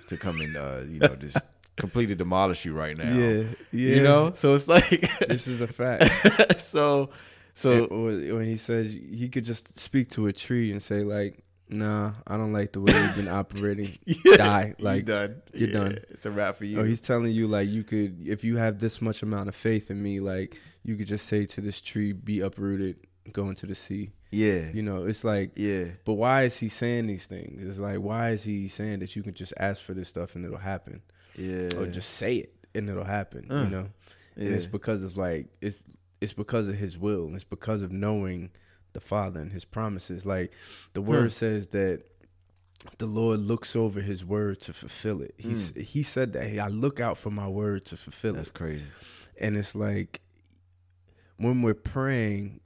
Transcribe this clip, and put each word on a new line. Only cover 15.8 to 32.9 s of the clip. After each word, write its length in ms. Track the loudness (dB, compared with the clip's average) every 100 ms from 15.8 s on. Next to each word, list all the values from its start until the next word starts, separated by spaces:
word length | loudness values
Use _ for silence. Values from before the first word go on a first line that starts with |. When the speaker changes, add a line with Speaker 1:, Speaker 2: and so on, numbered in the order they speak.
| 0 -2 -10
Speaker 1:
it's 160 | -12 -6
a 60 |
wrap 240 | -2 -2 -2
for 100 | -4
you. 140 | 0
Speaker 2:
Or 60 | 2
he's 140 | 0
telling 300 | 0 0 2
you, 140 | 2 2
like, 220 | 2 2
you 140 | -2
could, 440 | -2 -2 -2 -4 -6
if 160 | -4
you 140 | 0 2
have 220 | 0 0
this 220 | -2 -2
much 200 | -4 -2
amount 260 | -2 -2 -4
of 60 | -2
faith 360 | 0 0 -2
in 100 | -4
me, 180 | -4 -2
like, 400 | -2 -2 -6 -10 -20 -12
you 120 | -6 -6
could 120 | -4
just 200 | -6 -2
say 180 | 0 0
to 160 | -4
this 180 | -8 -8
tree, 300 | -6 -2 -2
"Be 280 | -4 -4 -2
uprooted, 560 | -2 -2 -2 0 -2 -4 -14 _ -10
go 180 | -4 -4
into 160 | -6 -8
the 100 | -10
sea." 360 | -8 -8 -8 -12 -4
Speaker 1:
Yeah. 380 | 2 4 2 -2
Speaker 2:
You 100 | -4
know, 220 | -4 -2 -4
it's 180 | -2
like, 280 | 0 0 -2 -2
Speaker 1:
Yeah. 300 | -2 0 -4 -6
Speaker 2:
but 100 | -4 0
why 280 | 4 4
is 140 | 2 0
he 100 | -6
saying 400 | -4 -2 0 -2
these 180 | -6 -10
things? 380 | -14 -12 -12
It's 160 | -12 -8
like, 200 | -6 -4
why 320 | -4 -2 -2
is 120 | -2
he 240 | -4 -6 -6
saying 320 | -6 -6 -6
that 160 | -6 -8
you 80 |
can 100 | -10
just 200 | -10 -12 -4
ask 240 | -2 -4
for 120 | -8
this 160 | -10 -8
stuff 260 | -8 -8 -8
and 80 |
it'll 140 | -10 -8
happen? 440 | -8 -8 -10 -18 -20 _ _ -10
Speaker 1:
Yeah. 320 | -6 -4 -4 -4
Speaker 2:
Or 80 | -4
just 220 | -6 -8 -4
say 200 | -2 -2
it 160 | -4 _ _
and 160 | -8
it'll 160 | -6